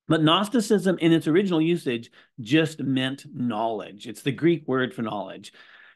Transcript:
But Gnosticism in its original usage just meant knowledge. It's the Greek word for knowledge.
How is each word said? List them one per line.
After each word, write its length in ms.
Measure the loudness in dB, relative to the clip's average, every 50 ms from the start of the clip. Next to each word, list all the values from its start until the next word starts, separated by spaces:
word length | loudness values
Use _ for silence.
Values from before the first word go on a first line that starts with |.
| _ -2
But 140 | 0 2
Gnosticism 760 | 4 4 4 4 2 0 0 0 2 2 2 2 2 2 0 2
in 140 | 4 4
its 160 | 4 4 4 2
original 320 | 2 2 2 2 2 2
usage 500 | 2 2 0 -2 -2 -4 -4 -4 -6 -12 _ -20 _ _ _ -14
just 400 | -2 2 2 2 2 2 -2 -4
meant 460 | -4 -2 -2 -2 -2 -4 -6 -8 -12 -12
knowledge. 720 | -8 -6 -4 -4 -2 -2 -2 -4 -4 -6 -8 -12 -14 -16 -16
It's 160 | -16 -14 -8
the 100 | -6 -6
Greek 340 | -2 0 2 2 2 0 0
word 280 | -2 -2 0 -2 -2 -4
for 80 | -6
knowledge. 500 | -6 -6 -6 -6 -8 -10 -12 -16 -18 -20 -20 -20 -20 -20 -20 -20 -20 -20 _